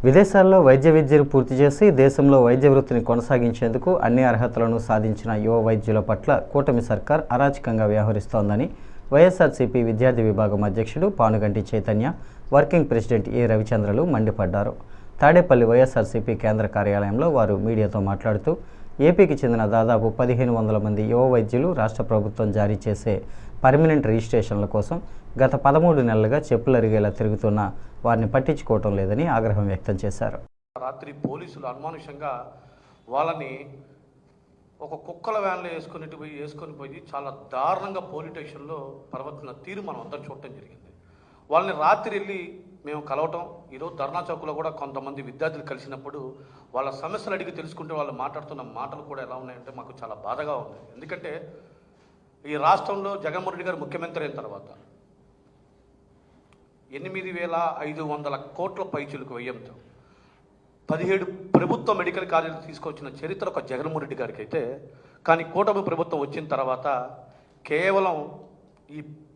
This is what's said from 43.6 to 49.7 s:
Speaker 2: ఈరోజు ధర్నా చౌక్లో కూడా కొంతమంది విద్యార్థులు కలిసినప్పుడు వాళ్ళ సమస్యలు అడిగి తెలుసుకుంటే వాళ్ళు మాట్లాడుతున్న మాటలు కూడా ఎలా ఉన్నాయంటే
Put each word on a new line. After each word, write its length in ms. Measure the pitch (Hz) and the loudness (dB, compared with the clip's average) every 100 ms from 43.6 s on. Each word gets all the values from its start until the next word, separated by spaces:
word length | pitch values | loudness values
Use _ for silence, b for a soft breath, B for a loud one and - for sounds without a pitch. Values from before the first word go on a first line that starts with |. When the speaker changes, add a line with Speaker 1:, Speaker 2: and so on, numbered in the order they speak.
| - | -20
Speaker 2:
ఈరోజు 220 | 131 160 165 | -16 -14 -10
ధర్నా 300 | 139 165 170 | -8 -8 -8
చౌక్లో 220 | 160 156 | -10 -10
కూడా 160 | 151 165 | -8 -10
కొంతమంది 520 | 156 139 139 135 139 | -10 -12 -12 -12 -14
విద్యార్థులు 420 | 127 123 160 151 | -16 -8 -8 -8
కలిసినప్పుడు 720 | 143 131 139 135 143 147 131 131 b b b 123 | -14 -14 -14 -16 -16 -14 -16 -18 b b b -6
వాళ్ళ 140 | 139 | -6
సమస్యలు 460 | 135 156 208 - 190 | -8 -10 -10 -8 -8
అడిగి 160 | 165 | -8
తెలుసుకుంటే 420 | 165 160 - 160 | -12 -16 -16 -12
వాళ్ళు 200 | 160 143 | -8 -8
మాట్లాడుతున్న 480 | 127 135 151 147 143 | -8 -10 -10 -16 -18
మాటలు 400 | 120 110 139 147 | -16 -14 -14 -14
కూడా 200 | 147 139 | -16 -14
ఎలా 140 | 120 127 | -14 -14
ఉన్నాయంటే 360 | 127 120 120 | -16 -20 -20